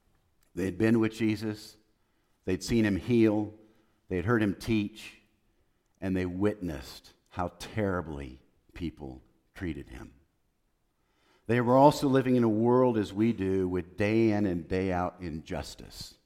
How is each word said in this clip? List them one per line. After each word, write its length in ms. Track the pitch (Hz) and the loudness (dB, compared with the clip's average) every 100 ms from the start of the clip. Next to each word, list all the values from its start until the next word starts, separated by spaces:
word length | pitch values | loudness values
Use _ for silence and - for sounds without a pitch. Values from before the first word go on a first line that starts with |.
| _ _ _ _ _ - | _ _ _ _ _ -6
They 100 | 92 | -6
had 140 | 87 | 0
been 200 | 110 117 | 4 4
with 140 | 110 | 2
Jesus. 640 | 110 110 107 110 107 - - _ _ _ _ _ _ - | 0 -2 0 -4 -8 -14 -20 _ _ _ _ _ _ -4
They'd 180 | 92 | -4
seen 200 | - 117 | 0 2
him 120 | 107 92 | 2 0
heal. 580 | 101 117 110 104 104 - _ _ _ _ - | 2 4 4 2 -4 -10 _ _ _ _ -6
They 60 | 92 | -4
had 100 | 87 | 0
heard 160 | 120 | 2
him 140 | 104 85 | 0 -2
teach. 640 | - 110 104 - - - _ _ _ _ _ _ _ _ | -2 -2 -2 -8 -20 -20 _ _ _ _ _ _ _ _
And 160 | 95 92 | -4 -2
they 80 | 90 | -2
witnessed 880 | 90 104 - 87 69 - - - _ _ | 0 -2 -2 -6 -8 -12 -18 -20 _ _
how 220 | - 87 - | -6 -6 -8
terribly 800 | - 110 98 90 80 71 67 65 _ _ _ | -10 -2 -2 -2 -6 -10 -12 -16 _ _ _
people 480 | - 82 - 69 64 - _ _ | -10 -8 -8 -14 -16 -20 _ _
treated 360 | - 87 71 65 | -10 -8 -8 -12
him. 240 | 60 - - _ _ _ _ _ _ _ _ _ _ _ _ - | -18 -18 -20 _ _ _ _ _ _ _ _ _ _ _ _ -2
They 160 | 120 | 0
were 160 | 120 131 | 4 6
also 300 | 147 143 143 | 6 6 2
living 300 | 131 127 123 | 2 4 2
in 60 | |
a 60 | 113 | 2
world 480 | 107 120 123 127 110 | 2 2 4 4 2
as 160 | 92 | -2
we 200 | 95 113 | 0 0
do 340 | 98 95 95 92 | 2 0 0 0
with 300 | 92 85 - | -2 -6 -2
day 340 | 104 113 113 | 0 2 2
in 160 | 104 101 | 2 0
and 200 | 87 76 | -2 -4
day 240 | 92 95 | -2 -2
out 260 | 90 90 - | -2 -4 -6
injustice. 960 | 85 80 78 80 69 - 55 - - - | -10 -10 -8 -10 -10 -16 -18 -18 -20 -20